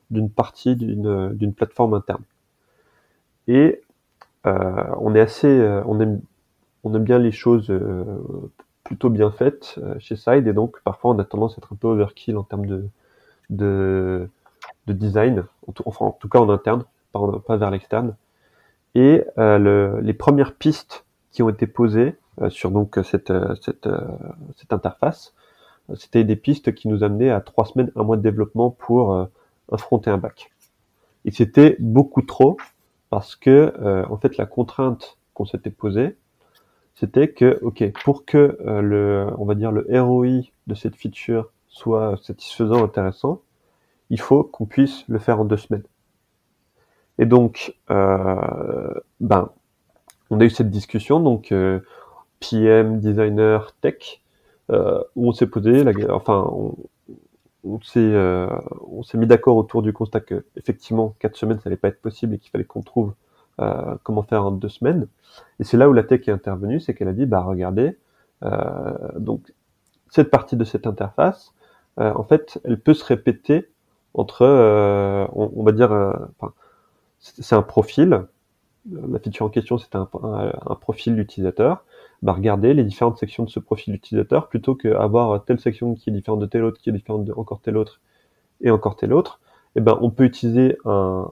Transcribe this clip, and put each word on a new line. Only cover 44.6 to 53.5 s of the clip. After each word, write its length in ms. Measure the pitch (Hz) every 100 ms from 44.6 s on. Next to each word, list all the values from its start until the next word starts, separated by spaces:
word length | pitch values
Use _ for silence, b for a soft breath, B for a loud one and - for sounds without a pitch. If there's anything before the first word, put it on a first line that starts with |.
| 107
puisse 400 | - 139 - -
le 100 | 110
faire 220 | - 110
en 40 |
deux 120 | 107 107
semaines. 280 | - 104 - _ _ _ _ _ _ _ _ _ _ _ _ -
Et 80 | 117
donc, 500 | 123 117 - - - -
euh, 1040 | 98 98 95 95 95 - - - - - - - -
ben, 300 | 113 98 - - _ _ _ _ _ _ _
on 100 | 107
a 40 |
eu 60 | 117
cette 200 | 117 110
discussion, 500 | 101 - 110 - 151
donc, 320 | 156 110 -
euh, 280 | 98 95 95 B B B B _ _
P 240 | - 113 110
M, 340 | 110 110 110
designer, 720 | 104 104 107 104 110